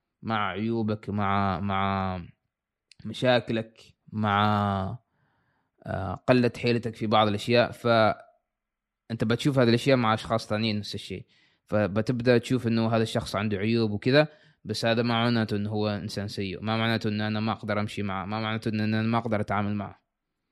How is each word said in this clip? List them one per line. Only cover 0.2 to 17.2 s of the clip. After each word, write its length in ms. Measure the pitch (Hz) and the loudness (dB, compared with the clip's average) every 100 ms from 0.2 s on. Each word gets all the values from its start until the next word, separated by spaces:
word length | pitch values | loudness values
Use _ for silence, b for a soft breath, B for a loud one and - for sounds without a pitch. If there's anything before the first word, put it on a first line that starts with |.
مع 260 | - 110 101 | -4 -2 -2
عيوبك، 600 | 90 113 113 110 107 - | -4 -2 -2 -2 -4 -4
مع، 500 | 104 98 98 98 90 | -2 0 2 0 0
مع 640 | 101 95 98 98 95 92 87 - _ _ _ _ _ - 104 | -2 0 0 0 -2 -4 -10 -18 _ _ _ _ _ -16 -12
مشاكلك، 760 | 110 127 123 - 113 110 - - _ - | -2 2 2 2 -4 -4 -12 -20 _ -10
مع، 880 | 107 107 101 104 104 104 95 95 120 _ _ _ _ _ _ _ _ | -4 0 2 2 2 0 -2 -4 -8 _ _ _ _ _ _ _ _
آه، 300 | - 92 95 | -8 -6 -6
قلة 380 | 90 - 127 120 - | -2 2 4 4 0
حيلتك 380 | 120 117 113 113 | -2 0 -2 -6
في 120 | 110 | 2
بعض 200 | 110 107 | 4 4
الأشياء. 440 | 101 120 120 113 | 2 2 4 2
فأنت 1500 | - 120 113 107 - - _ _ _ _ _ _ _ - 113 | 0 2 4 4 2 -8 _ _ _ _ _ _ _ -8 -4
بتشوف 360 | 113 120 151 135 | 0 0 2 4
هذه 100 | 117 | 4
الأشياء 280 | 120 139 131 | 4 4 2
مع 160 | 113 | 2
أشخاص 340 | 107 - - - | 0 0 -4 -2
ثانيين 300 | 107 113 104 | -2 -2 -4
نفس 180 | 101 101 | -6 -10
الشيء، 300 | - 92 - b b b - | -10 -12 -14 b b b -4
فبتبدأ 720 | 104 101 101 107 123 120 120 | 0 0 0 0 0 4 4
تشوف 300 | - 127 117 | 4 0 0
إنه 200 | 113 113 | 0 2
هذا 160 | 113 | 0
الشخص 320 | 113 117 - 104 | 0 -2 -4 -2
عنده 220 | 107 98 | -2 -2
عيوب 340 | 107 117 110 | 0 0 0
وكذا، 360 | 104 127 143 151 B B B - | -2 2 4 4 B B B -8
بس 200 | 107 113 | -2 0
هذا 160 | 113 | 2
ما 120 | 117 | 2
معناته 440 | 117 120 117 107 104 | 2 2 2 0 -2
إنه 120 | 104 | -2
هو 180 | 107 104 | -2 -2
إنسان 400 | 104 110 - 101 | -2 -6 -6 -8
سيء، 340 | - 98 - | -6 -6 -6
ما 160 | 107 113 | -4 -2
معناته 300 | 113 113 110 | 0 0 -2
إن 140 | 104 | -2